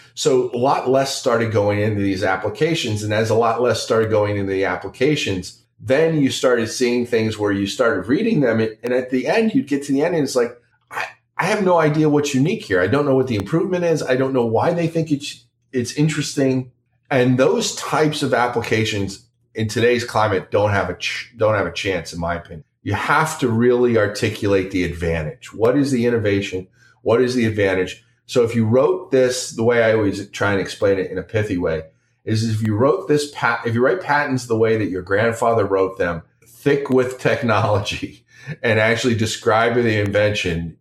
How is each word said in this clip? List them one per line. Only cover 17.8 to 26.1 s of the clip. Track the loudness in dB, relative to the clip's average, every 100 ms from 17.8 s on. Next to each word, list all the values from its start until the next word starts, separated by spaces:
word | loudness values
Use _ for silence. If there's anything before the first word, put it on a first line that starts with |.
| -4 0 0 0
of | 0
applications | 0 0 -2 -2 0 0 -2 -4 -8 _ _ _
in | -6 -4
today's | 2 2 2
climate | 0 0 0 -2 -2
don't | 0 2
have | 0 -2
a |
ch-, | -6 -8 -8 -10 -2
don't | 0
have | 0 -2
a |
chance, | -4 -4 -4 -6
in | -8
my | -6 -6
opinion. | -10 -18 -20 _
You | -6
have | -4 0 0 0 0
to | 0
really | 2 4 4 4 2
articulate | 0 -2 -4 -2 0 0 0
the | -2
advantage. | -4 -4 -4 -2 -6 -10 -14
What | -2 2 2
is | 2
the | 0
innovation? | 0